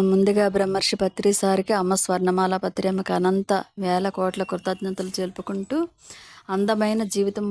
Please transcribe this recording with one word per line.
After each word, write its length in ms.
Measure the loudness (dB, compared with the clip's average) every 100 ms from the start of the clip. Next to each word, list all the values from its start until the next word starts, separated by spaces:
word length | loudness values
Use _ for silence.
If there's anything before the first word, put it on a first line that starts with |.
| 4
ముందుగా 360 | 4 4 4 2
బ్రహ్మర్షి 480 | 2 0 0 -2 0
పత్రి 340 | -2 0 2
సార్‌కి, 400 | 2 2 2 2
అమ్మ 220 | 0 2
స్వర్ణమాల 640 | 0 0 0 2 2 2 0
పత్రి 320 | -2 -2 -2
అమ్మకి 240 | -2 -2
అనంత 400 | 0 2 2 2 0 -2 -6
వేల 280 | 0 0 0
కోట్ల 340 | -2 -4 -2
కృతజ్ఞతలు 680 | -6 -4 -4 -4 -6 -6 -6
తెలుపుకుంటూ, 680 | -6 -6 -8 -8 -8 -4 -4 -4 _ -20 -20 -20 -20 -6
అందమైన 540 | -2 0 0 0 0
జీవితం 440 | -2 -2 -2 -2 -4